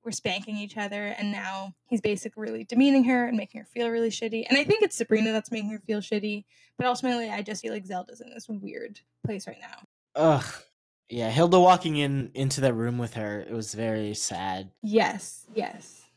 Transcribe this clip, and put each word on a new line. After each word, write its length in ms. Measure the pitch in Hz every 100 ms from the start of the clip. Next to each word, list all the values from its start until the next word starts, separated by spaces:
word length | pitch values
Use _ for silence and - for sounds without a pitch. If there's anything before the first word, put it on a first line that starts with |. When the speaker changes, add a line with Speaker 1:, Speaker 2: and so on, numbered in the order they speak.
Speaker 1:
were 80 | 233
spanking 440 | - 214 190 202 214
each 200 | 208 214
other, 300 | 202 202 208
and 240 | - 202
now 420 | 202 190 190 196 180 _
he's 140 | 233
basically 400 | 214 202 214 220
really 220 | 214 226
demeaning 400 | 220 240 277 277 247
her 200 | 254 240
and 80 | 233
making 220 | 208 220
her 40 | 214
feel 220 | 240 233
really 200 | 233 226
shitty. 360 | 202 226 220 -
And 100 | 277
I 60 |
think 200 | 294 427
it's 120 | 415 -
Sabrina 360 | 226 220 220
that's 200 | 220 -
making 180 | 226 208
her 80 | 214
feel 200 | - 208
shitty, 440 | 202 214 208 208 - _ _ -
but 80 | 247
ultimately 420 | 247 262 240 226
I 120 | 208
just 200 | 202 202
feel 120 | 226
like 120 | 220 185
Zelda's 360 | 185 185 220
in 80 | 233
this 180 | 233 -
weird 520 | 208 196 156 - 208 _ _ -
place 220 | 214 -
right 120 | -
now. 200 | - - - _ _ -
Speaker 2:
Ugh. 300 | 160 143 - - - _ _ _ _
Yeah, 200 | 120 113
Hilda 300 | 120 170 185
walking 380 | 180 180 170 151
in, 340 | 143 139 123 -
into 260 | 135 135
that 120 | 135
room 240 | 117 117 120
with 180 | 117 117
her, 260 | 104 104
it 100 | -
was 220 | 117 107
very 400 | 107 113 110 104
sad. 580 | 104 - 92 95 95 98 _
Speaker 1:
Yes, 640 | 214 214 190 202 - - -
yes. 520 | 220 - - - - _